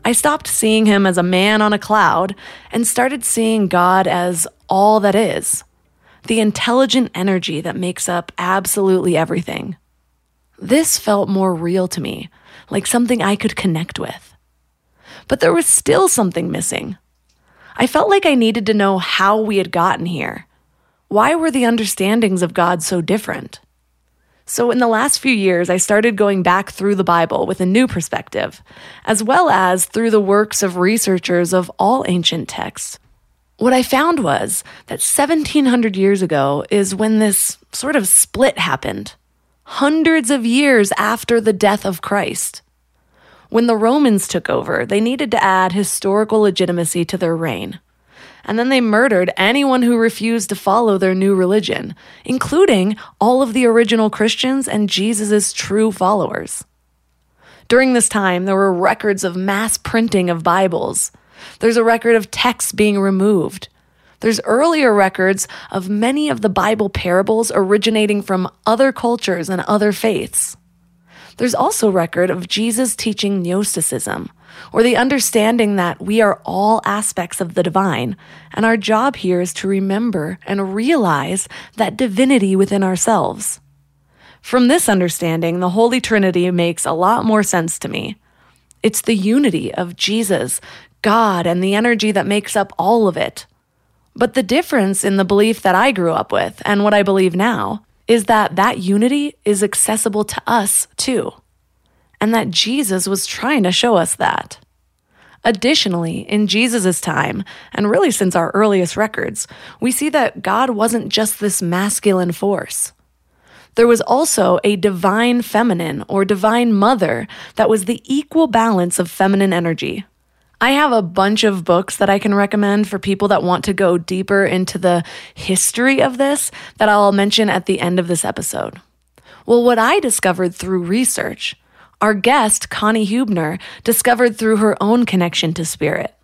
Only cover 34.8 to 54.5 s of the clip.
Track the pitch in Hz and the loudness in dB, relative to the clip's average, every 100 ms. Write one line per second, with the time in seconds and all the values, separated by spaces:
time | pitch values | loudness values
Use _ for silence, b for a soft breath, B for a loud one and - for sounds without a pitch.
34.8 | - 220 - - 285 320 285 302 269 247 | -14 -6 -2 0 0 0 0 0 2 2
35.8 | 226 190 190 202 185 151 139 143 - 208 | 0 2 2 2 0 0 0 -2 -2 -2
36.8 | 196 190 220 220 214 196 - - _ - | 0 -2 0 2 2 0 -4 -6 _ -8
37.8 | 269 294 190 - - 208 269 - 170 135 | -2 -2 2 0 0 2 0 0 -4 -4
38.8 | - 98 104 - _ _ _ _ - - | -6 -8 -12 -18 _ _ _ _ -14 -2
39.8 | 277 320 320 320 233 277 226 254 285 247 | 0 2 2 2 0 0 2 2 4 4
40.8 | 202 - 208 226 - 233 214 185 208 208 | 4 0 -2 -2 0 2 2 2 2 2
41.8 | 202 175 - 202 - - - - _ _ | -4 -6 -4 -2 -2 -6 -8 -12 _ _
42.8 | _ b b b b b b 226 240 220 | _ b b b b b b 0 2 2
43.8 | 226 285 277 202 - 175 - - - - | 2 4 4 4 0 -4 -2 -2 -2 -4
44.8 | 120 202 226 262 277 214 190 190 185 190 | 0 0 0 -2 0 2 4 4 2 0
45.8 | 196 - 202 202 214 220 208 185 180 175 | -2 -2 0 0 2 2 2 2 -2 0
46.8 | 165 175 165 180 175 165 165 98 - 180 | -2 -2 -4 -2 -2 -2 -4 -6 -10 -14
47.8 | _ _ B B B B - 214 247 262 | _ _ B B B B -6 -2 0 2
48.8 | 233 214 262 196 180 - 190 269 277 254 | 2 2 4 2 0 0 0 2 2 2
49.8 | 240 233 226 226 226 233 - 190 202 220 | 2 2 0 -2 -2 -2 -4 -4 0 2
50.8 | 233 190 190 185 196 190 180 214 170 - | 2 2 0 2 2 2 2 0 0 -6
51.8 | - - B B - 254 - 311 392 208 | -8 -16 B B -6 -4 0 0 2 2
52.8 | 185 214 B _ 214 254 262 226 240 226 | 0 -4 B _ 2 2 0 2 2 4
53.8 | 220 226 214 - 214 - 254 | 2 2 0 0 -2 0 -2